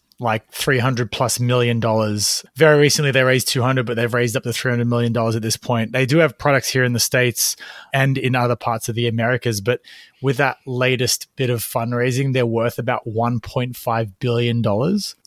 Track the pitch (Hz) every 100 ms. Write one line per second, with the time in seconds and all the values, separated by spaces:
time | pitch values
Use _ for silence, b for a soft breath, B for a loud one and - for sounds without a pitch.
0 | _ - 120 110 _ - - 131 127 123
1 | 120 - 120 - 120 123 120 117 113 110
2 | 107 104 104 - - - 160 147 147 -
3 | 147 131 127 131 - 135 123 127 117 113
4 | 117 123 120 113 123 113 127 120 120 120
5 | 120 117 113 113 110 - - 117 113 127
6 | 127 156 156 - 147 135 - 131 123 120
7 | - 127 123 - - - B B B 135
8 | 135 135 127 127 120 120 - 113 - 113
9 | 120 113 113 127 120 104 101 123 B B
10 | B B 131 127 135 - - 123 127 127
11 | 123 - - - 127 117 - 127 117 120
12 | 123 127 139 131 120 113 117 - 123 120
13 | 120 110 117 120 - 131 123 120 - 113
14 | 110 95 120 117 120 117 113 101 147 208
15 | - -